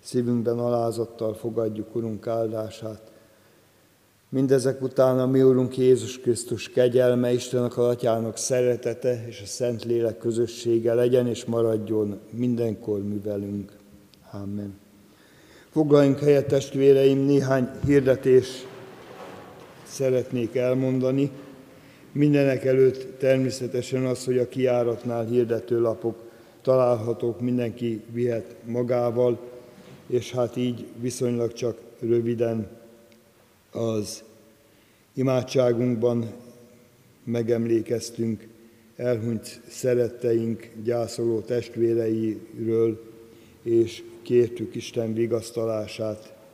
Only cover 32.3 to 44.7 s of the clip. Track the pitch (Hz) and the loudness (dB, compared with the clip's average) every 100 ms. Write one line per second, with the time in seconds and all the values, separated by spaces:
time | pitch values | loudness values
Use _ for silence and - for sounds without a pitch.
32.3 | 117 117 113 101 - - - - - _ | 0 0 -2 -6 -12 -20 -20 -20 -20 _
33.3 | _ _ _ _ - 113 110 101 - - | _ _ _ _ -6 -2 -2 -6 -10 -18
34.3 | - - _ _ _ _ _ _ - 131 | -20 -20 _ _ _ _ _ _ -2 0
35.3 | 127 127 135 123 117 123 117 120 120 110 | 0 0 2 2 2 0 2 2 0 -4
36.3 | - - - - - _ _ _ _ - | -10 -20 -20 -20 -20 _ _ _ _ -6
37.3 | 117 113 117 113 113 110 117 - - 113 | -4 0 0 2 0 0 -6 -6 -4 -4
38.3 | 107 - - - _ _ - 123 120 113 | -4 -10 -20 -20 _ _ -6 -2 -2 -2
39.3 | 110 - - - - 131 123 117 - 123 | -6 -8 -18 -18 -4 0 2 0 -2 0
40.3 | 113 113 113 - 113 113 120 113 - 117 | 0 0 -6 -10 -8 -4 -2 -4 -2 -2
41.3 | 110 101 120 110 - 113 113 113 110 113 | -2 -2 -4 -4 0 0 2 0 0 -2
42.3 | 101 - 117 113 113 113 110 - - - | -4 -10 -8 -2 2 2 0 -12 -20 -20
43.3 | - - - 117 117 113 - - - - | -20 -20 -12 0 2 2 -2 -16 -20 0
44.3 | 123 117 - 110 | 2 2 -2 -8